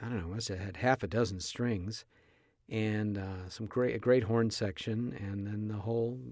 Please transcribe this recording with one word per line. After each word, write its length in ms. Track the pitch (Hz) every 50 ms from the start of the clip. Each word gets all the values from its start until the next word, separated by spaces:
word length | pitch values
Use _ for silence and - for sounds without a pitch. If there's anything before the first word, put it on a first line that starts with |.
I 80 | 117 117
don't 80 | 123
know, 140 | 104 85 85
I 40 | 95
must 140 | 113 113 -
have 100 | 98 92
had 160 | 92 98 92
half 260 | - 123 127 131 -
a 60 | -
dozen 320 | 87 - 117 120 90 98 90
strings 640 | - - - - 123 120 110 95 90 104 110 - - _ _ _ _ _ _ _ _ _ _ _ _
and, 500 | - 110 110 110 107 107 107 107 107 101
uh, 300 | 98 95 95 95 92 92
some 200 | 92 - - 113
great, 280 | 101 - 123 123 123 117
a 40 | 113
great 240 | - 120 127 127 117
horn 280 | - 113 117 113 110
section, 640 | - - 110 98 92 - - 113 110 113 120 123 -
and 300 | - 101 98 101 101 98
then 220 | 104 107 107 107 107
the 60 | 107
whole 440 | 104 98 113 117 117 117 120 123 127 127 123